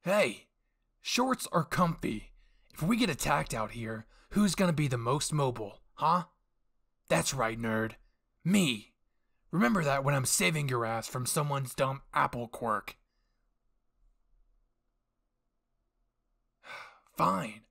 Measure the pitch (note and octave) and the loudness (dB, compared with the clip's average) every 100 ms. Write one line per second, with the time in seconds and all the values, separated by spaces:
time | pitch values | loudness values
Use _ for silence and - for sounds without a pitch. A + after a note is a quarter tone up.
0 | E3+ G#3 D3 G2+ _ _ _ _ _ _ | 2 2 2 -2 _ _ _ _ _ _
1 | - - C4 B3+ - F3 D3+ - E3+ E3 | -4 0 2 0 0 -2 0 2 2 2
2 | - A2 - - _ _ _ - D#3+ A#3 | -4 -4 -10 -20 _ _ _ -4 0 2
3 | G#3+ C#3+ C#3+ D3 D3 A#2 G#2+ A2 A2 A2 | 2 0 0 0 0 -4 -6 -6 -8 -8
4 | - _ _ G3+ G#3 D#3+ F#3 D3+ D3 B2 | -12 _ _ 2 2 4 2 2 0 0
5 | A#2 C#3+ - D3+ C3+ A#2+ G2+ - _ - | 0 -2 0 0 0 -2 -10 -12 _ -2
6 | D3+ F3 E3 _ _ _ _ _ _ _ | 2 2 0 _ _ _ _ _ _ _
7 | _ E3 - C3+ A2+ A2+ A#2 A2 A2 - | _ 0 0 0 -2 -2 -2 0 -2 -6
8 | _ _ _ _ D#3+ G3+ E3 A2 - _ | _ _ _ _ 2 4 4 0 -8 _
9 | _ _ _ _ _ E3 A#3+ G#3 D3+ C#3 | _ _ _ _ _ 2 2 4 2 2
10 | C3+ C#3+ B2+ - F#3 D#3 C#3+ B2 A2+ A2+ | 2 0 0 2 2 0 0 0 0 -4
11 | - C3 B2 - D3 C#3 C3 - C3+ C3+ | -4 -6 -2 -2 0 -2 -4 -2 -2 -2
12 | - D3 C#3 A#2+ A#2 - A#2 G#2 - - | -4 -2 0 -2 -8 -6 -2 -2 -4 -18
13 | _ _ _ _ _ _ _ _ _ _ | _ _ _ _ _ _ _ _ _ _
14 | _ _ _ _ _ _ _ _ _ _ | _ _ _ _ _ _ _ _ _ _
15 | _ _ _ _ _ _ _ _ _ _ | _ _ _ _ _ _ _ _ _ _
16 | _ _ _ _ _ _ - - - - | _ _ _ _ _ _ -18 -16 -18 -20
17 | _ - E3 F#3+ C#3 G#2+ _ | _ 0 0 2 -4 -10 _